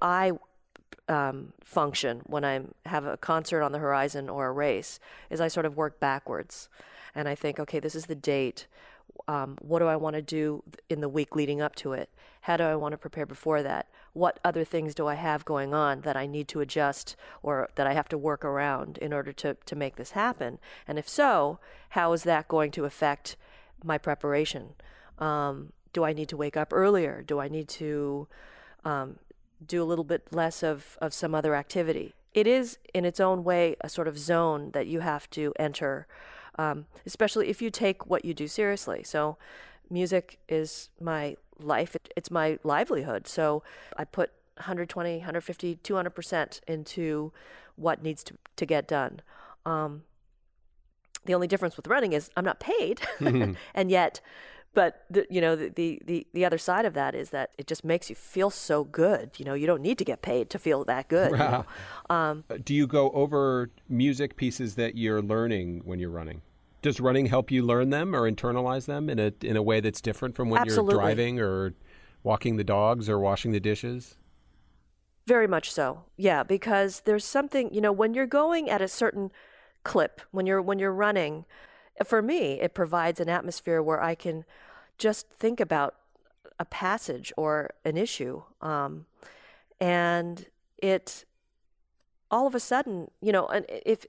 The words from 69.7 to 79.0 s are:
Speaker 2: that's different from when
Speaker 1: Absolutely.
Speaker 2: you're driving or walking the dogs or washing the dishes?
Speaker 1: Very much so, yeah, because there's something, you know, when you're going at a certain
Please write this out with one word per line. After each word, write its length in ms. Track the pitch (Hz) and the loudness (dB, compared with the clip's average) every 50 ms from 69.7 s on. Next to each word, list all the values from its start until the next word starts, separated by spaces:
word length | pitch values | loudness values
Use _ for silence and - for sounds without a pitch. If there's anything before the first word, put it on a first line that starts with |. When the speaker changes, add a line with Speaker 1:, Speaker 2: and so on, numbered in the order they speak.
| 110 110 | 4 4
Speaker 2:
that's 200 | 104 110 101 - | 2 2 -2 -2
different 340 | - 113 104 - - 127 117 | -4 -4 -4 -2 -4 -6 -4
from 140 | - 127 117 | -2 0 4
when 100 | 110 240 240 | 4 4 4
Speaker 1:
Absolutely. 320 | 220 220 226 208 196 202 | 4 4 4 6 6 4
Speaker 2:
you're 60 | 202 - | 4 4
driving 360 | - - 110 117 120 123 123 | 4 2 2 2 0 2 0
or 340 | 110 98 95 95 95 95 90 - - - - - - - - _ - | 0 0 0 0 -2 -2 -4 -8 -16 -20 -20 -20 -20 -20 -18 _ 0
walking 320 | - 110 104 - 120 113 | 0 0 2 2 0 0
the 80 | 107 104 | 0 2
dogs 440 | 95 104 101 104 110 123 120 110 107 | 2 2 4 4 4 4 2 2 0
or 80 | 107 101 | 2 4
washing 340 | 98 98 98 98 - 117 110 | 4 4 2 2 0 0 0
the 80 | 101 | 2
dishes? 560 | 92 107 107 - - 120 123 127 120 - - - - _ - - _ _ _ _ - _ _ _ _ _ _ _ _ _ _ _ - | 2 2 0 0 -2 -6 -8 -8 -10 -14 -20 -20 -20 _ -20 -20 _ _ _ _ -20 _ _ _ _ _ _ _ _ _ _ _ 2
Speaker 1:
Very 200 | - 247 240 220 | 4 6 6 6
much 240 | 202 180 160 - - | 4 2 0 0 -2
so, 320 | - - 147 131 151 165 - - - | -2 -2 -2 -2 -2 -6 -12 -20 -8
yeah, 260 | - 190 196 170 143 131 | 0 2 4 4 4 2
because 600 | - 190 196 - 226 214 196 196 196 185 - - | 2 0 0 2 2 2 4 2 2 0 -4 2
there's 200 | 214 214 208 - | 2 2 2 2
something, 480 | - - 277 285 277 - 269 254 - - | 0 0 0 0 2 0 0 0 0 0
you 80 | 208 | 2
know, 120 | 214 208 202 | 2 2 4
when 200 | 190 220 220 226 | 4 4 2 4
you're 120 | 254 269 | 2 0
going 420 | 240 277 285 302 320 339 330 311 269 | 2 4 4 4 4 4 2 0 0
at 140 | - 202 190 | 0 0 0
a 60 | 190 | 0
certain 420 | - - | 0 0